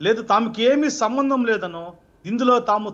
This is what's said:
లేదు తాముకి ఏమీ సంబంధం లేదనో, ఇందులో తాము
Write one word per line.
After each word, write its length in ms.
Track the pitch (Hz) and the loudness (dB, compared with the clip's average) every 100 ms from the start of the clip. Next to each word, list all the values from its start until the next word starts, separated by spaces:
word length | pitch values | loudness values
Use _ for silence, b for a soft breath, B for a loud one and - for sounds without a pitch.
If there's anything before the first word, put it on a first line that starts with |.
లేదు 200 | 254 226 | -2 0
తాముకి 420 | 226 208 226 220 | 2 0 0 0
ఏమీ 260 | 240 294 294 | 2 2 0
సంబంధం 560 | - 220 262 269 269 233 | -2 -2 0 0 0 0
లేదనో, 480 | 208 180 170 175 - _ _ 175 | -2 -4 -10 -14 -18 _ _ -6
ఇందులో 340 | 233 254 240 | 0 2 2
తాము 340 | - 214 208 | 2 0 -2